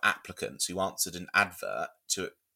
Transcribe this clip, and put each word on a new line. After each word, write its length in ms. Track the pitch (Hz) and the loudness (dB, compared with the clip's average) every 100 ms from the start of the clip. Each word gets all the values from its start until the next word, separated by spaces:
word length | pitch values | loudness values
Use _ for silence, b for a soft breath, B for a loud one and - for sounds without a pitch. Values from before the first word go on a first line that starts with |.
applicants 640 | 104 - - - - - - | 2 2 -2 -6 -6 -2 -2
who 140 | 92 | 0
answered 360 | 95 - 90 87 | 0 0 -2 -4
an 120 | 90 | 2
advert 560 | 98 98 87 - 50 - - - | 4 4 2 -6 -4 -6 -6 -4
to 220 | - 90 - _ | -2 -2 -6 _